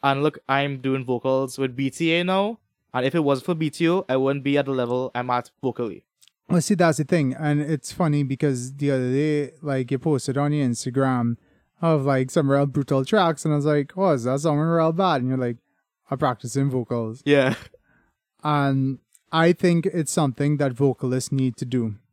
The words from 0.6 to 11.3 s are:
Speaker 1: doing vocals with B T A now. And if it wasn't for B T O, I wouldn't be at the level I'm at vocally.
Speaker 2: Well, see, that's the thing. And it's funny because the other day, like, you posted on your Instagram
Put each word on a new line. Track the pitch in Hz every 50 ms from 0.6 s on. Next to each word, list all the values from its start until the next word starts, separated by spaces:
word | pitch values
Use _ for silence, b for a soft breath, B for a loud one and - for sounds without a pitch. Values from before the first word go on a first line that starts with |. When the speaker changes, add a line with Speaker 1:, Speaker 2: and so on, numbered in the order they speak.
| 139 143 139 131
Speaker 1:
doing | 123 135 131 135 131
vocals | 120 127 120 - 135 131 131 135 131 - -
with | 135 131 123
B | 123 139 135
T | - - 165 165 160
A | 170 175
now. | 180 185 190 196 208 233 - _ _ _ _ _ _ -
And | 127 127
if | 135 131
it | 170
wasn't | 156 139 139 131 -
for | - 175
B | 156 160 151
T | - - 170 165
O, | 170 190 185 _
I | 127
wouldn't | 135 131 135 139 143 131
be | 139 139
at | 143 139
the | 135 135
level | 131 123 120 123 127 127 127 _
I'm | 120 123 127
at | 123 123 120 - _ _ -
vocally. | 131 117 - 120 110 87 - _ _ _ _ _ _ _ _ _ _
Speaker 2:
Well, | - 175
see, | 151 - 214
that's | 165 180 165 156 -
the | 151
thing. | - - 170 147 131 131
And | - 156 147 147 147
it's | 151 147 160 147 _ - -
funny | - 180 156 147 147 143
because | 131 135 131 - 147 135 123 123 127 139
the | 143 143 143 139
other | 131 127 127 127
day, | 135 147 156 151 147 147 135 - - -
like, | 147 139 131 131 123
you | 143 131
posted | 123 165 151 131 - - 127 139
on | 143 147 147
your | 147 143 127
Instagram | 120 - - 135 120 135 135 131 131 123 120 120